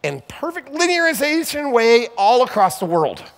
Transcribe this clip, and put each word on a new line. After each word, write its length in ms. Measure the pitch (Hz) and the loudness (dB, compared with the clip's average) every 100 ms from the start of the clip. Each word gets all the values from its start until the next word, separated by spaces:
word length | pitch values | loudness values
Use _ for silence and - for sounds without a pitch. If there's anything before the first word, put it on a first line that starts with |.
in 200 | 147 139 - | -6 -8 -14
perfect 460 | - 311 349 - | -10 -10 -10 -12
linearization 960 | 294 349 349 330 254 285 320 330 294 294 | -4 0 2 0 0 -2 -2 -4 -6 -2
way 360 | 240 226 233 233 - | 2 4 4 2 0
all 240 | 196 247 | 2 4
across 360 | 247 - 190 - | 2 2 0 0
the 60 | |
world. 400 | 180 170 147 90 - | -2 0 0 -4 -18